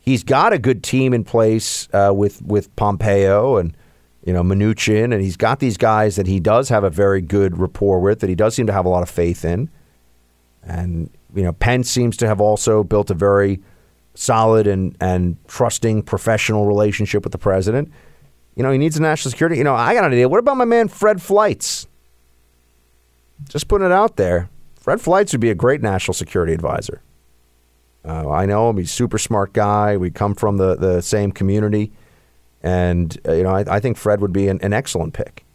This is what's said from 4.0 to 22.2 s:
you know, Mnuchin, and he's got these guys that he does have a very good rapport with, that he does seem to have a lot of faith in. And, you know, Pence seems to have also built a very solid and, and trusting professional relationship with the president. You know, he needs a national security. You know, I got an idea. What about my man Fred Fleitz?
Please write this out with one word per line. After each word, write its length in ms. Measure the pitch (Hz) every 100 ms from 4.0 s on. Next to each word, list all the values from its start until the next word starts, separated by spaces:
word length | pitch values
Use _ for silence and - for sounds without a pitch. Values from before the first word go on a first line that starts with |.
| _ _
you 80 | -
know, 100 | 90
Mnuchin, 720 | 90 98 104 107 - 107 120
and 100 | 110
he's 140 | 98 85
got 220 | 113 131
these 160 | 131 98
guys 400 | 117 107 107 101
that 100 | 92
he 120 | 98
does 300 | 85 113 135
have 160 | 113
a 60 | 98
very 300 | 80 101 95
good 380 | 85 101 98 85
rapport 420 | 90 - 101 92
with, 200 | 95 110
that 80 | 98
he 60 |
does 200 | 87 107
seem 120 | 113 117
to 60 |
have 120 | 98
a 40 | 90
lot 140 | 90
of 60 | 87
faith 360 | - 85 87
in. 260 | 82 90 151 - _ _ _ _ _ _ _ _
And, 480 | - 85 87 85 82 - _
you 80 | 90
know, 100 | 90
Pence 360 | 82 - 127 123
seems 280 | - 120 -
to 80 | 117
have 140 | 101
also 440 | 104 107 - 107
built 260 | 101 104 101
a 40 |
very 460 | 87 101 101 98 95 - - _ _ _
solid 520 | - - 113 113 110 104
and, 300 | 95 92 -
and 360 | 92 92 90 82 -
trusting 540 | - 120 - 117 110
professional 640 | - - - 110 - 107 104
relationship 580 | 104 104 101 104 104
with 80 | -
the 60 | -
president. 540 | - 95 95 120 151 - - - - _ _
You 80 | -
know, 80 | 127
he 80 | 135
needs 180 | 156 156
a 60 |
national 280 | 156 156 135
security. 280 | 117 165 160
You 60 |
know, 100 | 147
I 200 | 123 117
got 100 | 233
an 80 | 180
idea. 160 | 123 127
What 120 | 185
about 160 | 247 269
my 80 |
man 240 | 240 233 220
Fred 340 | - 214 196
Fleitz? 640 | - 202 214 135 - - - _ _ _